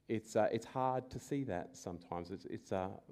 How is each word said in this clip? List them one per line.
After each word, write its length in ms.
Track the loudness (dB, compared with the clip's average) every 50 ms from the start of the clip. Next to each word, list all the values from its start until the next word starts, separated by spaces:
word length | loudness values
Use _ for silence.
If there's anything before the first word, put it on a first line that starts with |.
| _ -2
it's, 260 | -2 -2 -2 2 6
uh, 120 | 6 6 6 6
it's 140 | 2 0
hard 420 | -2 -2 2 2 4 4 2 0 -2
to 100 | -8 -10
see 260 | -4 -2 -2 0 0
that 300 | 0 0 -2 -2 -4 -8
sometimes. 560 | -10 -8 -8 -8 -8 -6 -6 -6 -4 -4 -6
It's, 140 | -8 -8 -8
it's, 260 | -8 -8 -8 -4 -2
uh, 180 | 0 0 0 -2 -4 -8 -12 -14